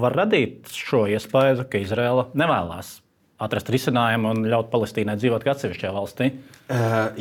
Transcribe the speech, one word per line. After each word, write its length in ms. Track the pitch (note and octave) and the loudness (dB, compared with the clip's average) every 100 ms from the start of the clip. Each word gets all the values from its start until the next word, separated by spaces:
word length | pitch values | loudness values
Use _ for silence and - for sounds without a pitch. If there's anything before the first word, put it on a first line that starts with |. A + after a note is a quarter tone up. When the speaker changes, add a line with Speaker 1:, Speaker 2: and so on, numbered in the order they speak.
Speaker 1:
var 160 | B2 D3+ | 2 2
radīt 480 | G#3+ F#3+ A#2 - - - | 2 2 0 -4 -14 -12
šo 300 | - B2+ G2+ | 0 2 2
iespaidu, 560 | G#2+ - C3+ C3+ B2 B2+ | 0 0 2 4 2 0
ka 80 | G2+ | -4
Izraela 480 | F#2+ A2+ A#2+ B2+ B2+ C#3 | -2 0 2 0 0 0
nevēlas 640 | E3 A2+ E2+ F2 - - _ _ _ - | 2 2 -2 -8 -14 -18 _ _ _ -8
atrast 320 | A2 G#2 - | -4 -4 0
risinājumu 640 | B2+ - A#2+ A#2 A2+ A2 | 0 2 2 2 2 0
un 160 | A2 A2 | 0 0
ļaut 160 | A#2 A2+ | 0 0
Palestīnai 420 | A#2 G#2 A2+ G#2 G#2 | 0 0 -2 -2 0
dzīvot 300 | B2 A2+ C#3 | 0 2 0
kā 60 | C#3 | -2
atsevišķā 380 | G#2 F2 F#2+ G2 | -4 -4 -6 -4
valstī. 380 | G2 - C3 - - - - | -6 -2 -2 -2 -14 -16 -4
Speaker 2:
Ē, 140 | B2 A2+ A2+ A2 A2 | 0 2 2 0 0